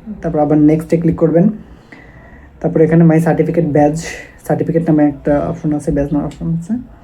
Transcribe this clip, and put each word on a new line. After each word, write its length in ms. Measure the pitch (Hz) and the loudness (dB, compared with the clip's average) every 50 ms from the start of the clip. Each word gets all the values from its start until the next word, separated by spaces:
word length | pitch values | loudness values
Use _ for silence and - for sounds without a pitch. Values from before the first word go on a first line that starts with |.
| - 226 208 - - | -16 -16 -14 -10 -8
তারপর 160 | 165 160 151 | -4 -2 -2
আবার 200 | 147 143 151 151 | 0 2 2 4
নেক্সটে 380 | 147 151 156 156 - - 170 | 4 4 2 2 0 -2 -2
ক্লিক 200 | 165 170 165 147 | 0 0 -2 0
করবেন। 340 | - 170 156 151 170 190 220 - - - - - - - - - - - - - - - - - - - - - - | 0 0 2 2 2 2 2 0 -4 -12 -20 -20 -20 -20 -20 -20 -20 -20 -20 -20 -20 -20 -20 -20 -20 -20 -20 -16 -8
তারপর 200 | - 165 165 160 | -6 -2 2 2
এখানে 240 | 160 156 160 165 170 | 2 4 4 4 6
My 140 | 160 156 160 | 6 4 4
Certificate 520 | 165 165 151 - 151 156 165 175 160 147 135 | 2 2 0 0 0 0 0 0 -2 0 2
Badge, 260 | 143 147 151 156 160 - - - - - - - - - | 2 2 2 0 -2 -8 -10 -14 -14 -16 -20 -20 -20 -6
সার্টিফিকেট 440 | - 156 - - 170 160 165 170 - | -4 -4 -2 -2 -2 -2 -2 0 2
নামে 140 | 156 151 147 | 2 2 2
একটা 360 | 147 139 139 - 147 147 143 | 0 0 -2 -2 -2 -2 0
অপশন 320 | - 160 - - - 156 151 | -2 -4 -6 -4 -4 -4 -4
আছে, 180 | 147 - 165 | -2 -4 -4
ব্যাজ 220 | 143 139 143 143 151 | -2 -2 -2 -2 -4
নামে 120 | 143 - | -4 -4
অপশন 320 | 139 - - 170 165 165 | -6 -10 -8 -6 -6 -6
আছে, 160 | 165 - - 220 247 - - - - | -6 -4 -6 -6 -8 -8 -12 -20 -20